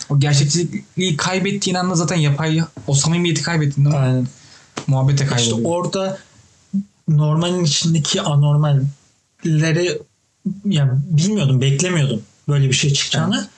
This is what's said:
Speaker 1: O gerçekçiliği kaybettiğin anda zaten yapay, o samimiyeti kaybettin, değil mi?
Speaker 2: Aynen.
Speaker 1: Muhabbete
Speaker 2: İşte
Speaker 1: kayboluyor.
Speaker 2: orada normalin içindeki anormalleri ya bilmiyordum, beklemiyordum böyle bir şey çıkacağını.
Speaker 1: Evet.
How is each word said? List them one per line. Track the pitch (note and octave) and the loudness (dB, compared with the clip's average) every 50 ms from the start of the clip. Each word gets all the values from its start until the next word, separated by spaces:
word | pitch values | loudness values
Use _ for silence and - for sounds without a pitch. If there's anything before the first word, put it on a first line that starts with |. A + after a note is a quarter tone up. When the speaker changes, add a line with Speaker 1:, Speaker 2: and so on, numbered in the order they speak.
| - - | -6 -2
Speaker 1:
O | C#3+ C#3+ | 0 0
gerçekçiliği | C#3+ D3 C#3+ C#3 C#3+ C#3+ - F3 E3+ - - - - - - F3 F#3 F#3 D3 | 2 2 2 2 2 0 0 -2 -2 -4 -6 -8 -10 -10 -6 -4 -2 -2 -2
kaybettiğin | C#3+ - F3+ F#3 F#3+ F3+ G3+ G3+ G3 - F#3+ F3+ | -2 -2 -2 -2 -2 -2 -2 -4 -4 -4 -2 -2
anda | F3+ F3+ F#3 F3+ | -2 -2 0 0
zaten | E3 F3 - F#3 | 0 0 0 0
yapay, | E3 D3 C#3+ C#3 C#3+ D#3+ D#3+ D#3 E3 E3 - - - - | 0 2 0 0 0 0 0 0 0 -2 -4 -6 -12 -4
o | - C3+ | -2 0
samimiyeti | C#3 D3 D#3 E3 F3 F3 E3+ D#3 - | 0 2 2 0 0 2 0 0 -2
kaybettin, | - E3+ E3+ D#3+ D3+ C#3+ C#3+ C#3+ C#3+ | -2 -2 0 0 0 0 0 2 2
değil | C#3+ D3+ | 2 2
mi? | C#3 | 2
Speaker 2:
Aynen. | C3 B2+ B2+ B2+ B2+ B2+ - - - - - - - _ - - - | 2 2 0 0 -2 -4 -8 -14 -20 -20 -20 -20 -20 _ -14 -10 -4
Speaker 1:
Muhabbete | - C3+ C3 C3 C3+ C#3+ C3+ C3 | -2 0 2 2 2 2 2 0
Speaker 2:
İşte | C#3 C3 | 0 0
Speaker 1:
kayboluyor. | A#2+ A#2 A#2 A2 A2+ A#2 E3 | 0 0 0 -2 -2 -2 -2
Speaker 2:
orada | E3+ F3 F3 E3 - F#3+ F#3+ F#3+ F#3+ - - _ _ - - _ _ _ _ _ - G3 - - _ _ - - | -2 -2 -2 -4 -4 -4 -4 -4 -6 -8 -14 _ _ -20 -20 _ _ _ _ _ -6 -6 -6 -6 _ _ -2 0
normalin | D3+ D3 D3+ D3+ D#3 D#3+ F3 F3 F3+ F3+ F3 | 2 2 4 2 2 2 0 0 0 0 0
içindeki | D3 C#3+ - - E3 E3 D#3+ C#3+ - - F#3+ | 0 0 0 0 0 0 0 0 0 -2 -2
anormalleri | - - D3 C#3+ D3 D3 D3 D3 D3+ D3 C#3 C3+ C3 C#3+ - _ _ _ _ _ _ _ _ _ - E3 D#3 D3+ D#3+ E3 D#3 E3+ F3+ F3+ - - - _ _ _ _ _ _ _ - G3 - - - | 0 2 2 4 4 4 4 4 2 2 2 2 0 -2 -4 _ _ _ _ _ _ _ _ _ -4 -2 0 0 2 2 0 0 0 -2 -4 -6 -10 _ _ _ _ _ _ _ -8 -8 -6 -6 -4
ya | G3+ F3 D3 C#3 B2+ B2+ | -2 0 2 2 2 0
bilmiyordum, | C#3 C#3 F#3+ D#3+ D3 E3+ G3+ A3 G3 D3 C3 C3 B2 | 0 -2 0 0 0 2 2 0 0 2 2 2 2
beklemiyordum | C3+ C#3 C#3 C#3 F3 F#3 F3+ D#3+ C3 A#2 A2+ G#2 - - _ _ - D3+ | 2 2 0 0 0 0 0 0 0 0 -2 -4 -8 -10 _ _ -4 -2
böyle | C#3+ C#3 C3+ B2+ | 0 2 2 2
bir | |
şey | - - D#3 C#3+ | 2 0 0 0
çıkacağını. | C#3 - - - C3+ C#3+ D#3+ F#3 A3+ C4+ | 0 0 -2 -2 -2 -2 0 0 -2 -4
Speaker 1:
Evet. | - - _ | -4 -8 _